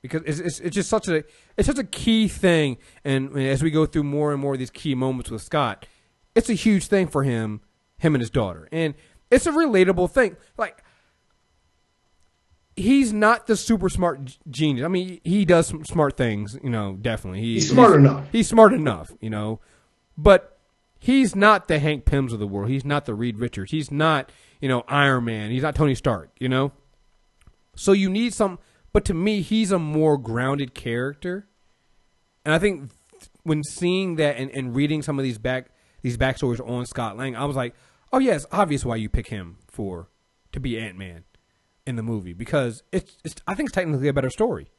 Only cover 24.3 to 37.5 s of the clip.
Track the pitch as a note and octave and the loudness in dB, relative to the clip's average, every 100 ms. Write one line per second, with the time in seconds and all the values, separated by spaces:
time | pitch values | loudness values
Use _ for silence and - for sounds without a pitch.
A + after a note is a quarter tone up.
24.3 | _ _ _ C#3 B2 - C#3+ C#3 C3 A#2 | _ _ _ -2 -2 0 2 2 2 -2
25.3 | A2 G#2+ B2 D3+ D3 D3+ B2+ C#3 G2+ D2 | -6 -4 -2 -2 0 0 2 -2 -2 -6
26.3 | _ B2+ C3 C#3+ - _ _ _ _ _ | _ -2 0 -2 -6 _ _ _ _ _
27.3 | _ - _ _ - - G3 F#3+ G3 A#3+ | _ -20 _ _ -6 2 4 4 0 -2
28.3 | - G3+ F3 _ _ _ G3+ - E3 G3 | -2 -2 -2 _ _ _ -2 0 -2 0
29.3 | G#3+ E3 A3 G#3 F#3+ D#3 D#3 D#3 C#3+ A#2 | 0 0 0 2 0 0 2 2 2 -2
30.3 | A2+ B2+ C#3+ C3 - B2 A#2 C3+ C#3+ F3+ | -4 -2 -2 -6 -8 -6 -4 -6 -8 -10
31.3 | F#3 G3+ _ _ _ _ _ _ _ _ | -10 -14 _ _ _ _ _ _ _ _
32.3 | _ D3 D#3+ G3+ F3 C3+ _ _ _ - | _ -2 0 0 -2 -12 _ _ _ -20
33.3 | _ D#3+ D3+ D3 - F3 F#3 F#3+ D#3+ D3 | _ -2 -2 -2 -4 -2 0 -2 0 -2
34.3 | B2 C3+ C3+ B2+ A#2+ D3 D#3 D3 C#3 C3+ | -2 -6 -6 -4 -2 0 -2 -4 -4 -4
35.3 | A2 B2 B2+ - _ _ _ B2+ A#2+ C3 | -4 -6 -6 -8 _ _ _ -6 -2 -2
36.3 | C3+ C3 A#2+ A#2+ A#2+ B2 - A2+ G#2 C3+ | 0 -2 -4 -6 -8 -6 -8 -8 -8 -10
37.3 | A#2 C#3+ | -6 -6